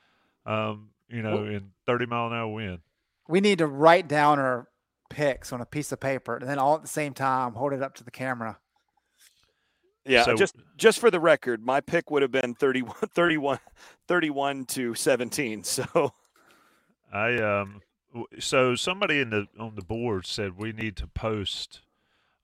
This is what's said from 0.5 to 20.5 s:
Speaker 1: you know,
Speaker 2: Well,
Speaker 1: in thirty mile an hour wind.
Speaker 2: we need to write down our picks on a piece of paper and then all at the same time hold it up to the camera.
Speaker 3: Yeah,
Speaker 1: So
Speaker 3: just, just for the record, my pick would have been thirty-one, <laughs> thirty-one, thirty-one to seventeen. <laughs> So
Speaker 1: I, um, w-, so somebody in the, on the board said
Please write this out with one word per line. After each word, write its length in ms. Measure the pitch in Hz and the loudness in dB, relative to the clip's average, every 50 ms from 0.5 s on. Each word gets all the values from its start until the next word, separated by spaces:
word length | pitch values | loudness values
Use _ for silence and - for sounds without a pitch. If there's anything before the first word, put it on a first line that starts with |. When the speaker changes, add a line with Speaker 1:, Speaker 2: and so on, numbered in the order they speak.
| 110 107 110 110 107 104 107 107 _ _ _ - | -2 -2 -2 -4 -6 -8 -12 -20 _ _ _ -12
Speaker 1:
you 140 | 117 117 | -8 -6
know, 140 | 110 107 110 | -4 -2 -2
Speaker 2:
Well, 100 | 107 104 | -4 -4
Speaker 1:
in 240 | 104 104 101 98 98 _ _ _ | -4 -8 -8 -10 -12 _ _ _
thirty 220 | 127 123 120 123 | -2 0 0 -2
mile 220 | 117 120 120 117 117 | -2 -2 -2 -2 -2
an 40 | |
hour 160 | 117 117 113 110 | -4 -4 -4 -6
wind. 300 | 107 110 110 95 90 87 - _ _ _ _ _ _ _ _ - | -6 -6 -6 -8 -8 -10 -12 _ _ _ _ _ _ _ _ -2
Speaker 2:
we 120 | 160 196 | 0 2
need 180 | 202 208 196 165 | 4 4 4 2
to 80 | 160 | 2
write 420 | 147 135 139 156 165 170 190 180 147 | 0 2 6 8 8 8 8 6 2
down 300 | 147 151 147 147 147 139 | 2 4 4 6 4 4
our 300 | 135 131 127 120 - - _ _ _ _ _ _ _ - | 2 0 -2 -4 -6 -12 _ _ _ _ _ _ _ -14
picks 420 | - 143 147 139 123 - - - | -6 -2 0 0 0 -2 -6 -10
on 80 | 127 120 | -10 -10
a 60 | 120 | -8
piece 260 | - - 151 143 - | -8 -6 -8 -6 -6
of 80 | 135 - | -6 -6
paper 360 | - 139 135 123 - 117 117 | -4 -4 -4 -4 -4 -6 -8
and 120 | 139 127 131 | -6 -6 -4
then 100 | 143 139 | -2 0
all 160 | 131 143 156 | 2 2 2
at 80 | 156 | 0
the 60 | - - | -2 -6
same 260 | - 156 147 143 123 | -6 -4 -4 -4 -4
time 400 | - 135 135 131 131 127 123 104 | -2 -2 0 0 0 -2 -4 -4
hold 180 | 110 143 143 | -4 -4 -2
it 80 | 139 127 | -2 -4
up 120 | 135 135 - | -6 -8 -8
to 80 | - 113 | -14 -20
the 60 | 117 | -18
camera. 480 | - - 131 131 123 117 113 110 98 - _ _ _ _ _ _ _ _ _ _ _ _ _ _ _ _ _ _ _ _ _ _ _ _ _ _ _ _ - | -12 -8 -6 -6 -6 -6 -6 -8 -10 -12 _ _ _ _ _ _ _ _ _ _ _ _ _ _ _ _ _ _ _ _ _ _ _ _ _ _ _ _ 0
Speaker 3:
Yeah, 180 | 139 127 117 120 | 4 4 6 6
Speaker 1:
So 100 | 120 117 | 6 4
Speaker 3:
just, 180 | 110 196 - - - - _ _ | 4 2 0 0 -6 -20 _ _
just 240 | - 202 226 - - | 4 6 6 6 6
for 100 | 240 226 | 4 4
the 80 | 180 170 | 4 6
record, 460 | 160 165 147 - - 127 117 110 113 | 6 6 4 4 2 0 -4 -2 0
my 160 | 127 135 143 | 0 0 0
pick 320 | - - 165 170 - - | 0 0 -2 -2 0 0
would 100 | 151 139 | 0 0
have 80 | 139 123 | 2 2
been 240 | 117 131 127 120 117 | 2 0 0 -2 -2
thirty-one, 400 | - 143 135 127 131 123 113 - | 0 0 2 2 0 -2 -6 -6
<laughs> 140 | - 226 - - | -8 -8 -2 0
thirty-one, 440 | 170 175 170 156 151 139 139 131 - - - _ - - - - _ _ | 2 2 2 2 0 0 -2 -2 -4 -6 -12 _ -20 -20 -20 -20 _ _
thirty-one 580 | - 175 175 160 151 139 139 139 139 139 135 127 | 0 0 2 2 0 0 0 -2 -2 -2 -4 -8
to 280 | - - 135 127 117 113 | -8 -6 -4 -4 -4 -4
seventeen. 680 | - - 156 131 117 123 110 - 151 139 113 110 101 | 0 2 2 2 2 0 -2 -4 -4 -4 -4 -6 -6
<laughs> 20 | - | -6
So 480 | - - - 120 - - 165 143 135 - _ _ _ _ _ _ _ _ _ _ _ _ _ _ _ _ _ _ _ | -6 -4 -4 -4 -2 0 0 0 0 -2 _ _ _ _ _ _ _ _ _ _ _ _ _ _ _ _ _ _ _
Speaker 1:
I, 220 | 101 101 110 120 123 | -4 -2 -2 0 0
um, 440 | 120 110 104 101 101 101 98 104 101 - _ _ _ _ _ | 0 0 0 0 0 -2 -4 -10 -18 -20 _ _ _ _ _
w-, 140 | - 117 110 - - - | -14 -12 -12 -12 -12 -10
so 340 | - - 147 135 127 127 120 | -4 0 2 4 4 4 2
somebody 440 | 117 - 185 185 196 214 - 151 143 | 0 -2 -4 -2 -2 0 0 2 0
in 100 | 131 113 | 0 0
the, 160 | 107 104 104 - _ 104 | 0 -2 -2 -4 _ -12
on 160 | 110 110 107 | -12 -12 -10
the 60 | 104 | -10
board 440 | 90 85 113 117 120 120 101 92 87 | -8 -6 -4 -2 -2 -2 -2 -2 -4
said 300 | - - 113 104 95 | -6 -6 -4 -4 -6